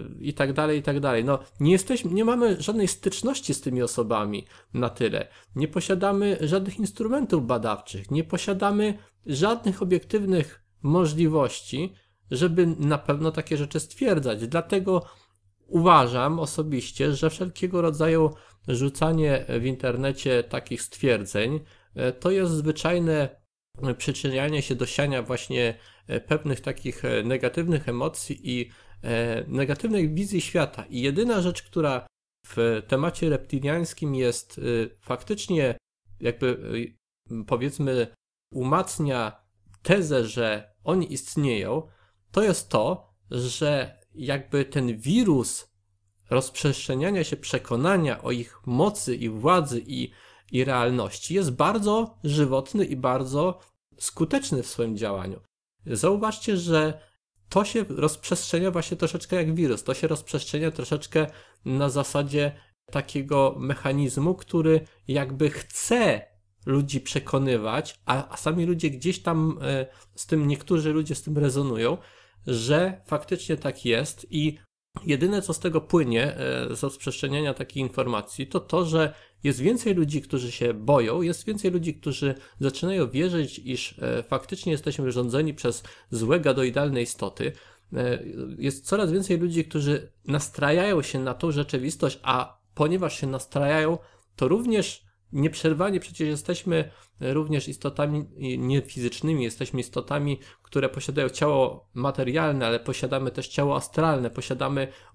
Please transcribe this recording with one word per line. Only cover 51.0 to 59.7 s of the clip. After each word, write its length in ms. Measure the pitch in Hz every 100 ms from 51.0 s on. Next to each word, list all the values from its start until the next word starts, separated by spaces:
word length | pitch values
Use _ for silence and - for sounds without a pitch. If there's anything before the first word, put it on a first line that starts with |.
| 95 - -
jest 180 | 185 165
bardzo 680 | 123 170 220 208 214 220 -
żywotny 640 | 147 151 139 135 135 208 190
i 100 | 131
bardzo 640 | 127 127 131 139 180 180 - _ _ -
skuteczny 640 | - - 160 277 269 139
w 40 | -
swoim 300 | - 117 104
działaniu. 420 | 107 98 95 95 - _ _ _ -
Zauważcie, 720 | 113 165 202 214 214 - 190
że 440 | 170 160 156 156 - _ _ _ _
to 160 | 196 208
się 200 | 233 196
rozprzestrzenia 800 | - 151 - - 170 - 170 185
właśnie 260 | 170 - 175
troszeczkę 380 | 165 - - 185
jak 200 | 160 160
wirus. 280 | 156